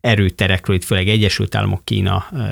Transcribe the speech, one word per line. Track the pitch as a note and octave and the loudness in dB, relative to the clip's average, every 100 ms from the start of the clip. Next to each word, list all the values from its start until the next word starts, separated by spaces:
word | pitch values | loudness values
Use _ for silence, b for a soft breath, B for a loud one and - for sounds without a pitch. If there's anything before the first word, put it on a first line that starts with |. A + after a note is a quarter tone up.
erőterekről, | B2 G#2 F#2 - F#2+ F#2 - F#2+ | 0 2 2 0 0 0 0 -2
itt | |
főleg | - G2 F#2 | 0 0 2
Egyesült | G#2+ G2+ - G2+ | 2 2 0 -2
Államok, | G#2 G2+ F#2+ | -2 -2 -2
Kína, | - G2+ F#2+ F#2+ - | -2 -2 0 -2 -4
ö, | D3 G2+ | -6 -4